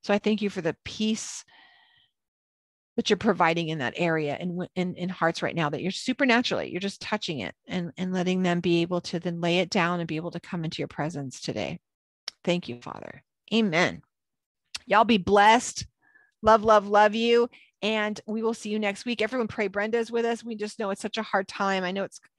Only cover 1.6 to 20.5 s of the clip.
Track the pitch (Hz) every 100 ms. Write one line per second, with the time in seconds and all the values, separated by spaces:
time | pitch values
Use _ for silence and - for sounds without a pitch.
1.6 | _ _ _ _ _ _ _ _ _ _
2.6 | _ _ _ - - 202 214 175 165 170
3.6 | 165 160 123 - 170 160 147 - 180 175
4.6 | 180 - 180 - 180 180 165 170 151 165
5.6 | 151 147 175 - - 254 269 233 247 110
6.6 | 67 180 196 - - 214 - 147 90 -
7.6 | - 185 175 - 185 185 180 185 185 175
8.6 | 175 170 170 180 - 170 175 170 170 175
9.6 | - 196 170 175 165 156 170 170 - 175
10.6 | 160 - 151 - 151 160 135 - - -
11.6 | 73 170 _ _ _ _ - _ - 175
12.6 | - 120 - - 50 - _ _ - 220
13.6 | 214 160 156 85 _ _ _ _ _ _
14.6 | _ - - 202 220 220 175 202 208 233
15.6 | - - - _ _ _ _ _ 214 220
16.6 | 214 214 202 208 214 220 233 233 240 -
17.6 | _ _ 208 220 208 214 - 220 226 226
18.6 | 208 214 208 202 240 233 214 254 220 -
19.6 | 202 202 214 233 226 233 233 233 233